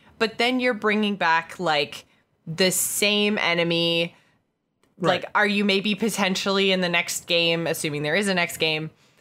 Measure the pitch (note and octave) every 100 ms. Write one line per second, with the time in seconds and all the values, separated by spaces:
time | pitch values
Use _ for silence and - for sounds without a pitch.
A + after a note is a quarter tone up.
0 | _ - A3+ A3 A#3 B3+ B3 G#3+ G#3+ G#3
1 | G#3 G3 E3+ E3 E3 - E3+ D3+ D3 -
2 | - _ _ _ - D#3+ F#3 - - -
3 | G#3 G#3 G#3 G#3 E3 E3+ E3+ E3+ E3+ E3+
4 | E3+ - _ _ _ _ _ _ _ -
5 | F3+ F3+ - G3+ G#3 G3+ G3+ G3 G3 G#3
6 | A3+ - G3 F#3 G3+ G3 G3 F#3 F3+ F3
7 | F3 - - E3+ E3 E3 E3 D#3+ D#3+ D3
8 | D3 F3 G#3 F#3 E3+ - D#3+ D3+ D#3 -
9 | _ _